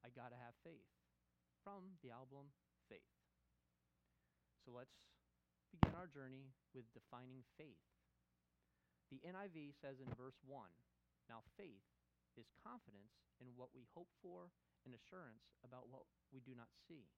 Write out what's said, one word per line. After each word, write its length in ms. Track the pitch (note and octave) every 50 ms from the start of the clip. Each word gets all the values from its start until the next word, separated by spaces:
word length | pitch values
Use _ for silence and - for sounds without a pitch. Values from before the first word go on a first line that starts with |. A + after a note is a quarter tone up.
| -
"I 100 | B2 B2
gotta 240 | B2 A#2+ B2 A#2+ A#2+
have 160 | B2 A#2+ A#2+ -
faith," 240 | - E3 E3 - - - - - - - - - - - - - - - - - -
from 340 | G3 G3+ G3 F3+ F#3+ F#3+ D#3+ -
the 80 | C3
album 420 | A#2 A#2+ C3 B2+ C3+ C#3 C#3 C#3+ C3+ - - - - - - -
Faith. 220 | G#2+ F2+ - - - - - - - - - - - - - - - - - - - - - - - - - - - - - - - - -
So 60 | -
let's 220 | A#2+ B2 B2 - - - - - - - - - - - - - - - - -
begin 280 | - E3+ - - - E3+
our 100 | F#3 F3+
journey 460 | C#3+ C#3+ C3+ C3 C3 C3 C3+ C3+ C3 - - - -
with 200 | C3 A#2+ A2+ -
defining 500 | - - - - A#2+ B2+ B2+ B2+ C3 B2 - - -
faith. 240 | D3+ D3+ G#2+ D#2+ - - - - - - - - - - - - - - - - - - - - - - - - - -
The 120 | C#3 C3+ C3+
N 100 | E3 F#3
I 120 | F#3 G3+ G3+
V 260 | E3+ D#3+ D3 C#3+ C#3 -
says 160 | - C#3 C3+ B2+
in 100 | C3+ C3 C3+
verse 240 | B2+ B2+ C3 C3+ - -
one, 280 | C3 C3+ C3+ A2 F2+ E2+ E2+ A#2+ - - - - - - - - -
"Now 140 | A#2 A2+ A2 - - -
faith 280 | G3+ F3 A2 G2 - - - - - - - - - - - -
is 160 | A#2 - - -
confidence 560 | - - B3 A#3+ - - G#2 G2+ G2+ A2+ - - - - - -
in 140 | B2+ B2+ A#2+
what 180 | B2 B2 B2 -
we 160 | C3 A#2+ - -
hope 180 | E3+ F3 - - -
for 300 | - F3+ F3 F3+ F3 F3+ - - - - - - -
and 80 | C3 B2
assurance 640 | A#2 - - - F#3 F3 C3 A2 A2+ - - - - -
about 240 | C3 B2 B2+ B2+ A2+
what 160 | B2+ C3+ - - - - - -
we 100 | - C3
do 140 | B2 C3 B2+
not 160 | A#2+ A#2 A#2 - - - -
see." 220 | E3+ D3+ G#2+ D2+ -